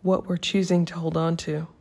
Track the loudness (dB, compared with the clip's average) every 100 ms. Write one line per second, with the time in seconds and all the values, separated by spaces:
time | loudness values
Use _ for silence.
0 | 2 0 0 -4 0 0 4 2 2 -2
1 | -2 0 0 -2 -4 -6 -6 -14